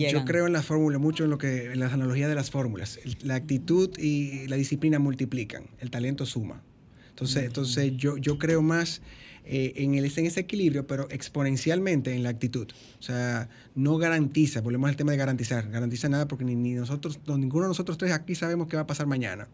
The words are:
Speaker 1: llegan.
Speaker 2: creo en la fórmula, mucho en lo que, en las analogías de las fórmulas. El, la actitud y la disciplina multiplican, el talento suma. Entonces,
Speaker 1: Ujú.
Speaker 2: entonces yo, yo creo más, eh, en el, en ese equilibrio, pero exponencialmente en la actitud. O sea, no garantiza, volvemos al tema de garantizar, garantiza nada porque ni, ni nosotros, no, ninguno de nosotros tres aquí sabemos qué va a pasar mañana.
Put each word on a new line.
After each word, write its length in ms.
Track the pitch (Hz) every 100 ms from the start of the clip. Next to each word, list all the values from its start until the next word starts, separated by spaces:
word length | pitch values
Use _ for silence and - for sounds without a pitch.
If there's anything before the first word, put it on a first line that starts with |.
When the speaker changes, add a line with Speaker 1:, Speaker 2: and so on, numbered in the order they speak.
| 147
Speaker 1:
llegan. 180 | 147 131
Speaker 2:
creo 220 | 165 175
en 60 |
la 100 | 170
fórmula, 340 | - 156 156 139
mucho 260 | 151 156
en 60 | 156
lo 80 | 147
que, 340 | 139 127 120
en 80 | 127
las 140 | 127
analogías 360 | 131 131 127 143
de 60 | 147
las 140 | 131
fórmulas. 480 | 139 123 101 104 - -
El, 100 | 110
la 120 | 120 131
actitud 600 | 151 135 - 175 185 185
y 480 | 151 147 143 139 135
la 80 | 135
disciplina 420 | 139 143 156 151
multiplican, 680 | 143 127 135 123 107 - - -
el 120 | 123
talento 340 | 120 123 135 131
suma. 360 | - 107 - - - - - -
Entonces, 280 | - 131 135
Speaker 1:
Ujú. 80 | 123
Speaker 2:
entonces 480 | 120 131 147 139 131
yo, 200 | 139 143
yo 200 | 139 147
creo 220 | 160 165
más, 400 | 156 165 170 - - - - - -
eh, 220 | 135 131 143
en 180 | 139 139
el, 80 | 139
en 120 | 147 165
ese 160 | 170
equilibrio, 440 | 180 208 180 139 127
pero 200 | 135 139
exponencialmente 1040 | 139 - 147 139 131 156 170 190 156 127
en 80 | 123
la 60 | 120
actitud. 380 | 117 131 127 110 - - -
O 20 |
sea, 460 | - 123 123 120 117 - - -
no 220 | 139 160
garantiza, 640 | 165 165 143 147 151 123
volvemos 300 | 113 123 139
al 80 | 143
tema 140 | 143
de 40 | 143
garantizar, 520 | 135 131 117 120 107
garantiza 400 | 113 120 120 151
nada 180 | 139 147
porque 160 | 135
ni, 100 | 127
ni 200 | 120 123
nosotros, 460 | 123 120 143 160 147 -
no, 120 | 139
ninguno 260 | 135 151
de 60 | 190
nosotros 280 | 180 180 165
tres 140 | 185
aquí 240 | 160 165 180
sabemos 320 | 170 170 165
qué 80 | 156
va 60 |
a 60 | 156
pasar 200 | 143 147
mañana. 400 | 131 117 95 107